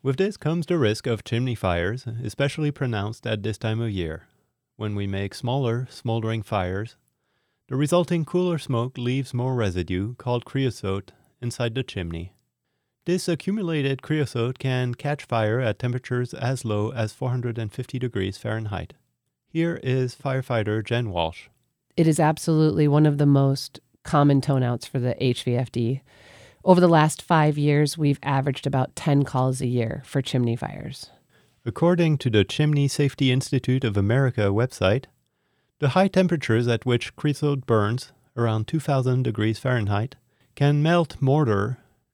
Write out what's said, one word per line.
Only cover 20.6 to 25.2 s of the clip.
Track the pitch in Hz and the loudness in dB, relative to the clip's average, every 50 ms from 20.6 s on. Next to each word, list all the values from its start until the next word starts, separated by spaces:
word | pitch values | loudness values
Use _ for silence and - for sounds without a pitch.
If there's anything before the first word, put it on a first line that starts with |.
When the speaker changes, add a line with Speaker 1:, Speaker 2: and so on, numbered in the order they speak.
| 104 104 107 110 107 | 0 0 -2 -2 -2
Speaker 1:
Jen | - 117 120 123 107 | -2 -2 -2 -2 -2
Walsh. | 90 87 82 80 - - - _ _ _ _ _ _ _ _ _ _ | 0 0 -2 -2 -4 -8 -20 _ _ _ _ _ _ _ _ _ _
Speaker 2:
It | - 165 | 2 4
is | 160 156 160 | 4 4 4
absolutely | 156 151 160 - - - 160 156 156 156 101 - 151 147 | 4 2 2 0 0 2 4 4 4 4 4 4 4 4
one | 143 147 156 | 6 6 6
of | 151 147 | 6 4
the | 143 147 | 4 4
most | 143 139 139 139 135 135 139 - - - - _ _ _ _ _ | 6 6 6 4 4 2 0 -4 -12 -14 -20 _ _ _ _ _
common | - - 147 143 147 139 139 | 0 2 4 6 6 6 4
toneouts | 131 - 139 131 127 120 120 113 - | 4 2 0 2 2 0 -2 -4 -8
for | - - 135 | -6 -4 -2
the | 120 123 - - | -2 -2 -2 0